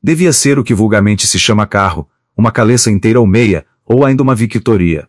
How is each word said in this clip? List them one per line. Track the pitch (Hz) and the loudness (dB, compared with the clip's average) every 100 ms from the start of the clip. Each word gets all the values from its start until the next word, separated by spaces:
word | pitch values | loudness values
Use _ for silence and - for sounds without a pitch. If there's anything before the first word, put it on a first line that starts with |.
Devia | - 160 180 | -2 0 0
ser | 135 139 139 | 0 0 0
o | |
que | 113 | 0
vulgarmente | 110 107 104 101 104 - | 0 0 2 0 0 -2
se | - | -4
chama | - 107 104 | 0 0 0
carro, | 101 98 82 76 _ _ - | -2 -2 -4 -12 _ _ -2
uma | 113 | -2
caleça | 113 110 120 117 | 2 0 2 0
inteira | 101 107 117 | 0 0 2
ou | 113 | 2
meia, | 104 117 87 - _ _ | 2 2 0 -6 _ _
ou | 120 139 | 0 2
ainda | 135 | 2
uma | 131 123 | 0 0
victoria. | 117 113 - 107 87 80 | -2 -4 -2 0 0 -2